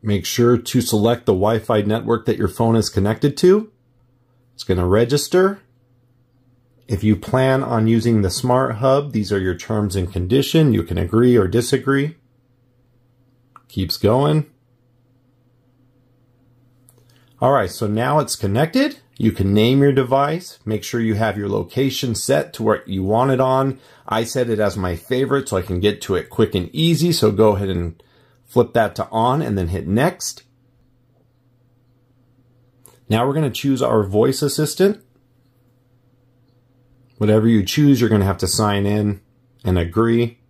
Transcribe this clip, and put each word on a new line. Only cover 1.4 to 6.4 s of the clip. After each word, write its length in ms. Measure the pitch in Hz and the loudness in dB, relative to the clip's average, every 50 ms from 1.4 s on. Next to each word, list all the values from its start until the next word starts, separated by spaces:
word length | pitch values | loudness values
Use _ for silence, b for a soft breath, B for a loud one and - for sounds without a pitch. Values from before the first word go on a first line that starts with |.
| 95 104 117 110 - - 120 107 | 2 0 0 -2 -2 0 0 0
network 440 | 101 104 107 117 110 110 117 113 - | 0 0 -2 -4 -2 -2 -2 -2 0
that 100 | - 110 | -4 -4
your 100 | - 110 | -2 -2
phone 300 | 95 - - 117 113 113 | -4 -2 0 0 2 2
is 140 | 113 107 - | 2 0 0
connected 460 | - 107 95 104 110 - - 143 139 - | -2 -2 0 0 -2 0 -2 -2 0 2
to. 340 | - 180 190 214 220 - _ _ _ _ _ _ _ _ _ _ _ _ _ _ _ _ _ | 4 4 4 4 2 -4 _ _ _ _ _ _ _ _ _ _ _ _ _ _ _ _ _
It's 100 | _ - | _ -4
gonna 220 | - 95 90 90 | -4 -2 0 2
register. 760 | 90 95 107 120 117 139 147 - - - 180 185 190 202 196 _ _ _ _ _ _ _ _ _ _ _ _ _ _ _ _ | 2 2 2 2 2 0 -4 -4 0 0 2 2 2 0 -4 _ _ _ _ _ _ _ _ _ _ _ _ _ _ _ _